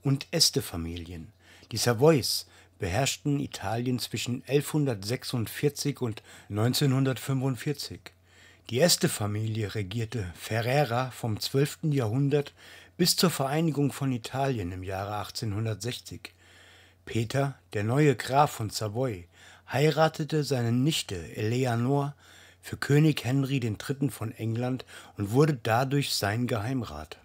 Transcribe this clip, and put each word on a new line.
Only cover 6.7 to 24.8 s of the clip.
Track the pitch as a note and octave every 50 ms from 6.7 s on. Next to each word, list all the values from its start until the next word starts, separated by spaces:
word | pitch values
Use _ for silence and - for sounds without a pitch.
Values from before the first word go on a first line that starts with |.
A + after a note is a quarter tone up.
| B2 - D3 C#3 B2+ C3+ C3+ C3+ B2+ A#2 - - C3+ C3 B2+ C3+ B2+ A2 - D3+ C#3+ - - - F2+ - _ - _ _ _ _ _ - - - - _ _ -
Die | A2+ B2
Este-Familie | E3 F3+ - - - D#3+ - - G#2+ G2+ G#2 G#2+ A2 A2 G#2+ A2 G#2+ F#2+ -
regierte | A2 G2+ F2+ G#2+ A#2 A2+ A2 - A#2 F#2+ F2 F2
Ferrara | - - - G#2+ A2+ A2 A#2+ C3 C#3+ B2 A2+ A#2 B2 C3 B2+
vom | - - - A#2 G#2+ G#2
zwölften | - - - C3+ C#3+ D3+ - - - D#3
Jahrhundert | C#3+ C#3 A#2 G#2 A2 C3+ C#3+ C#3 D3 D3 C#3+ - - - - - - - - - _ -
bis | F3+ E3+ -
zur | - - E3+
Vereinigung | - - C3+ C3 C#3+ D#3+ E3+ E3 C#3 C#3+ C#3+ C3
von | - - C#3+ C3+
Italien | B2+ A#2+ - - - C3+ C3+ C#3 C3 A2 F2+ F2
im | F#2 F#2 F#2
Jahre | F#2+ F#2+ F#2+ G2+ G2 G#2+
achtzehnhundertsechzig. | G#2 F#2+ - - - A#2+ A2 G2 G#2+ A2+ A2 G#2+ F#2+ G2+ A#2+ B2 - - - - - - - _ _ - - - - - - - - - - _ _ _
Peter, | - - A2 A2 A2+ - C3+ C#3 C#3 C3 - _ _
der | - G#2+ G2+
neue | A2 B2 C#3+ D#3 C#3+ B2+
Graf | - - - B2+ C#3 D3+ C#3+
von | - - A2+ G2+
Savoy, | - - A2 G#2 G2+ A#2+ C3+ B2+ G#2 F2 E2+ _ _ - - - - - _ -
heiratete | - B2+ D3 D#3 C#3+ D3 D#3+ D#3 - - D#3 C#3 D#3 D#3 C#3+
seine | B2 C#3 B2 A#2+ A#2
Nichte | A#2 B2 C3 D#3 D#3 - - - G2+ F2 D#2+ - -
Eleanor | - G#2+ G#2+ A#2+ B2 C3 B2+ A#2 A#2 A#2 B2+ C#3 C#3+ C#3+ D3 C#3+ _ - - - - - - - _
für | - - -
König | - - - C#3+ D3 D#3 D#3 D3 - -
Henry | A#2+ C3 C#3 C3+ B2+ C#3 C3+
den | A#2+ A2+ G#2 -
Dritten | - - C#3 C3+ D3 B2+
von | - - A2 A2+
England | A2+ - A2+ A2+ A2+ A2+ B2 B2 B2+ B2